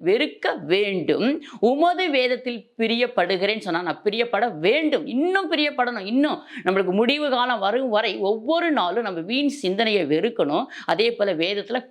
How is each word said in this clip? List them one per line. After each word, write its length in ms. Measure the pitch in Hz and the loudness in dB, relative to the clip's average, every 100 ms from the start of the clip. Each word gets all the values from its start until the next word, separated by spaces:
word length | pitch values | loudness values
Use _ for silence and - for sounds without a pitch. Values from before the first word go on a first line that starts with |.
வெறுக்க 500 | 165 220 202 - - 240 151 | 0 2 0 -2 -4 -2 0
வேண்டும். 760 | 190 208 190 147 139 233 311 - 226 | 0 2 -2 0 0 0 -2 -6 0
"உமது 500 | 226 277 349 359 370 | 2 4 2 2 0
வேதத்தில் 600 | 269 254 247 254 233 - - | 0 0 -2 -6 -10 -10 -4
பிரியப்படுகிறேன்னு" 840 | 226 233 240 220 175 185 202 220 | 0 0 0 0 2 2 0 -2
சொன்னா 220 | 196 165 | -2 -2
நான் 200 | 175 143 | -2 -2
பிரியப்பட 540 | 208 220 233 202 240 156 | -2 -2 0 0 0 0
வேண்டும், 480 | 175 285 311 233 147 | 2 2 2 -2 -2
இன்னும் 440 | 247 349 381 339 | -2 0 0 0
பிரியப்படணும். 540 | 311 294 262 247 233 190 | 0 0 0 -2 -2 -2
இன்னும் 340 | 254 294 - - 247 | 0 0 -2 -10 -4
நம்மளுக்கு 280 | 185 190 180 | 0 2 2
முடிவு 380 | 196 247 294 294 | 2 4 2 2
காலம் 300 | 254 247 226 | 0 0 0
வரும் 300 | 196 247 262 | 0 0 2
வரை 280 | 208 226 220 | 2 2 0
ஒவ்வொரு 540 | 196 220 233 330 339 | 0 0 0 2 2
நாளும் 320 | 262 180 214 | 2 0 -2
நம்ம 160 | 214 170 | -4 -6
வீண் 280 | 170 262 285 | -4 0 0
சிந்தனையை 580 | - 185 196 220 208 143 | -2 -2 0 2 2 2
வெறுக்கணும். 600 | 156 226 233 147 165 269 - - | 0 0 0 0 0 -4 -6 -2
அதே 300 | 170 233 233 | 2 2 0
போல 180 | 202 | -2
வேதத்துல 480 | 160 175 202 196 247 247 | 0 -2 -2 -4 -6 -2